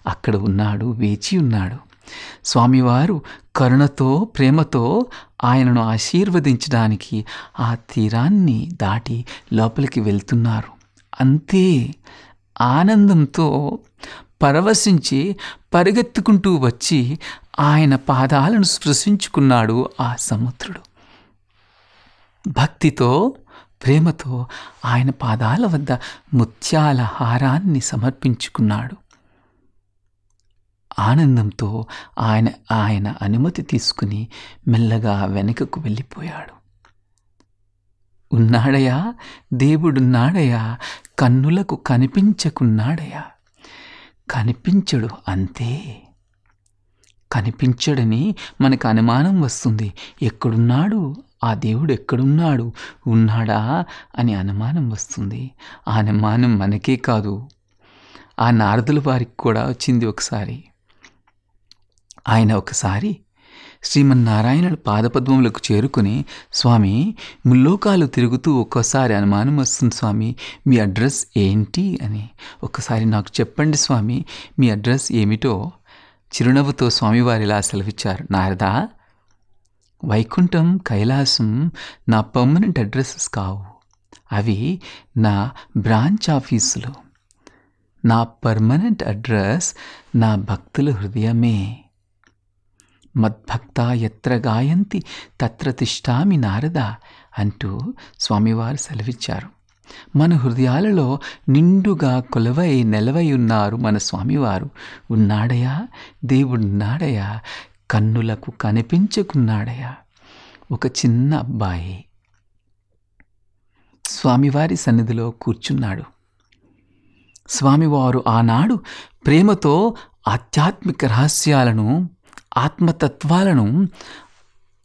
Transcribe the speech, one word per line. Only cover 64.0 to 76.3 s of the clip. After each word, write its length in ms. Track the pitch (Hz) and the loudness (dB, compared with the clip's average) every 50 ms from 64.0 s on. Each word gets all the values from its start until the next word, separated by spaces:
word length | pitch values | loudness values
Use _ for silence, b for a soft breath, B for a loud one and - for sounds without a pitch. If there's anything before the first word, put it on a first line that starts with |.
| 139 139 131 127 117 113 107 107 110 123 135 160 175 180 160 | 4 6 6 4 4 4 2 2 2 2 2 2 2 0 -2
పాదపద్మములకు 840 | - - 107 104 107 110 120 - 131 123 135 135 131 123 113 - - - - | -4 -4 -2 0 0 0 0 0 -2 0 2 2 4 2 2 0 -4 -2 0
చేరుకుని, 520 | 107 104 113 139 - 123 104 98 107 139 143 B B B B B | 0 2 0 0 0 0 0 0 0 -4 -6 B B B B B
"స్వామి, 640 | B - - 120 120 113 104 95 101 120 165 220 - B B B B B B | B -2 2 4 4 4 4 2 2 0 0 -2 -4 B B B B B B
ముల్లోకాలు 600 | 120 127 127 131 151 196 196 - 208 196 180 156 | 4 4 6 6 4 2 2 2 2 2 2 2
తిరుగుతూ 480 | 123 - 131 123 117 123 123 - 165 143 | 0 0 0 0 0 0 0 0 0 0
ఒక్కోసారి 600 | 123 107 - - 120 113 - - 131 131 117 107 | 0 0 -2 -2 -2 -2 0 0 0 2 2 2
అనుమానం 420 | 101 101 101 101 101 110 139 147 | 2 2 2 2 2 2 2 0
వస్తుంది 380 | 143 131 - - - 127 117 - | 0 0 -2 -2 0 0 0 0
స్వామి, 420 | - - 107 104 107 110 117 123 B B B B B B | 0 -2 -2 -2 -2 -2 -4 -6 B B B B B B
మీ 120 | 139 127 113 | 2 4 4
అడ్రస్ 480 | 104 98 95 104 117 139 135 - - _ - | 2 2 0 0 0 -2 -2 -4 -8 _ -2
ఏంటి?" 640 | 110 101 95 98 107 104 - - 170 196 196 175 - - | 0 2 2 2 0 0 -2 -2 -4 -2 -2 -4 -4 -6
అని. 260 | 104 107 107 107 120 _ B B B B B - | -6 -8 -8 -10 -12 _ B B B B B -12
"ఒకసారి 400 | 127 - - - - 120 110 110 | -10 -10 -8 -6 -4 -2 0 0
నాకు 360 | 113 107 104 101 - - - | 2 0 0 -2 -4 -2 -4
చెప్పండి 360 | 113 - - - 147 156 147 | -4 -2 -2 -2 0 0 0
స్వామి, 480 | 139 - - 135 117 101 113 123 156 160 B B B B B B B | 0 0 0 0 0 0 -2 -4 -4 -6 B B B B B B B
మీ 120 | 131 120 | 2 2
అడ్రస్ 420 | 104 104 104 120 127 135 - - | 2 0 0 0 0 0 -2 -2
ఏమిటో." 600 | 110 113 104 104 107 110 - 131 107 92 101 180 - _ b b b b b b b b b _ | -2 0 0 0 0 0 -2 -2 -2 -4 -6 -8 -12 _ b b b b b b b b b _